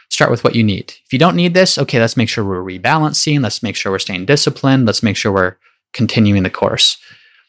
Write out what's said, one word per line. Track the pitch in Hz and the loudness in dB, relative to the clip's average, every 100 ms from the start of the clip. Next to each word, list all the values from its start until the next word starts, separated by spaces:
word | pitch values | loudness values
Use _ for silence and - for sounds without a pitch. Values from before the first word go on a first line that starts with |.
| - | -8
start | - 147 | -2 0
with | 120 | 0
what | 120 | 0
you | 117 | 2
need. | 107 92 - - | 0 -2 -8 -18
If | - | -6
you | 127 | 2
don't | 170 170 | 2 2
need | 175 | 2
this, | 180 185 - | 2 2 0
okay, | 135 123 | 0 0
let's | 113 - | 0 0
make | 110 | -2
sure | - | -2
we're | 98 90 | -4 -4
rebalancing. | 95 92 117 156 151 143 - 143 | -8 -4 0 0 0 -2 0 0
Let's | 110 - | -2 -4
make | 107 95 | -6 -6
sure | 101 | -4
we're | 95 | -4
staying | - 92 | -4 -6
disciplined. | 95 143 - - 139 135 113 | 0 0 0 -2 0 2 2
Let's | - | 0
make | 110 95 | -2 -2
sure | 110 | 0
we're | 98 92 - _ _ _ | 0 0 -4 _ _ _
continuing | - 110 - 104 101 | -4 -2 2 2 2
the | 92 | 0
course. | - 101 - - - - - _ _ | -2 -2 2 2 0 -14 -20 _ _